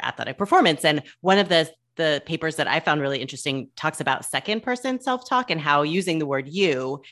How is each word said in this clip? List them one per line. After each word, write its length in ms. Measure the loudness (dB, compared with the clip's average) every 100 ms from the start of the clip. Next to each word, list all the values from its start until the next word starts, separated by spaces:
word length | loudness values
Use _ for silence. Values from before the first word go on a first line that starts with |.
| -6
athletic 320 | -6 -8 -6
performance. 480 | 2 4 4 4 2
And 160 | 2 -2 -4
one 180 | 2 4
of 100 | 4
the, 180 | 2 2 -4 _ -2
the 260 | 0 0 -2
papers 300 | -4 -2 0
that 100 | 0
I 120 | 0
found 220 | 2 0
really 180 | 0 -2
interesting 500 | -6 -6 -4 -4 -6 -4
talks 240 | -4 -2
about 240 | 0 0
second 380 | -2 -4 -2 -4
person 400 | -2 -4 -4 -4
self-talk 480 | -2 -4 0 -2 0
and 100 | -2
how 220 | 2 2
using 380 | 2 0 0 -2
the 80 | -2
word 200 | -4 -4
you 540 | 0 2 2 -2 -8 -12